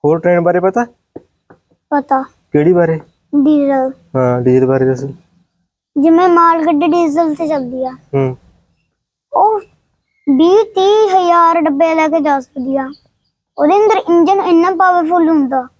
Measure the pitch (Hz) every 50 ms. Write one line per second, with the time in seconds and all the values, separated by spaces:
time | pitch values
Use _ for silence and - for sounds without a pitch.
0 | - 147 160 165 165 175 175 175 170 175 175 180 175 190 190 240 240 233 _ _
1 | _ _ _ - _ _ _ _ _ _ - _ _ _ _ _ _ _ 294 285
2 | 277 - 269 262 269 - _ _ _ _ - 147 147 170 185 175 170 165 165 156
3 | - _ _ _ _ _ - 285 269 302 302 294 285 277 277 269 262 262 269 _
4 | _ _ - 131 127 123 123 123 120 127 127 131 131 127 135 131 131 131 131 123
5 | 139 139 135 - _ _ _ _ _ _ _ _ _ _ _ _ _ _ _ 294
6 | 277 330 330 339 370 359 349 339 339 339 330 339 311 330 330 285 330 330 302 349
7 | 339 311 285 320 339 320 302 285 330 294 311 285 262 240 254 254 262 254 262 -
8 | _ _ - 135 135 131 127 - _ _ _ _ _ _ _ _ _ _ _ _
9 | _ _ _ _ _ _ - - 370 440 440 403 - _ _ _ _ _ _ _
10 | _ _ _ _ _ 294 277 254 320 349 370 440 440 440 427 381 381 392 415 440
11 | 440 403 370 381 359 349 339 339 339 330 339 339 311 320 285 277 330 320 320 320
12 | 320 311 311 330 285 302 285 277 254 _ _ 269 247 262 269 277 262 262 294 _
13 | _ _ _ _ _ _ _ _ _ _ _ - 285 302 370 415 427 427 440 392
14 | - - 349 339 330 330 392 392 349 359 349 330 339 370 381 330 381 370 359 349
15 | 330 311 349 349 330 311 330 302 277 247 269 262 247 254 _